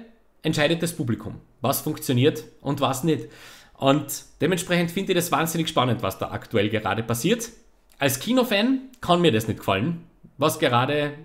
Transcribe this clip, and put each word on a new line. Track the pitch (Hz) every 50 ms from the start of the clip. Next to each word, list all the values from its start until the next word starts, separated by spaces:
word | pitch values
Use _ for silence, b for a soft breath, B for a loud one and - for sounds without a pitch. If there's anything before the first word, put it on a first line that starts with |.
| - - - _ _ _ _ _ -
entscheidet | 156 160 156 147 147 165 165 170
das | 165 -
Publikum, | - 147 117 110 - - 98 - - - - _ _ -
was | 117 139 -
funktioniert | - 156 151 - - - 131 123 127 156 160 - - - - -
und | - 135 139 135 139
was | 123 131 127 143
nicht. | 170 151 123 117 B B B B B B B B B B
Und | - 135 135 139 151 147 - - - - - - -
dementsprechend | 135 156 190 175 - - 175 170 175 170
finde | - 196 190 - 185
ich |
das | 175 165 - -
wahnsinnig | 139 156 160 165 165 160 160
spannend, | - 147 123 123 113 - -
was | 95 92 -
da | 101 90
aktuell | - 104 - - - 107 101 107
gerade | 107 107 110 95 98 107 113
passiert. | 117 117 117 - 170 226 233 - - - - _ _ _ _ _ _ _ -
Als | 139 139 123 -
Kinofan | - 202 247 262 247 247 226 196 214 254 269 262 - - - -
kann | - - 175 175 175
mir | 160 107
das | 110 110 -
nicht | 101 -
gefallen, | - - 98 95 110 160 170 170 - - _ _ - - _ -
was | 143 156 156 -
gerade, | 170 135 123 120 127 131 143 147 147 147 143 147 -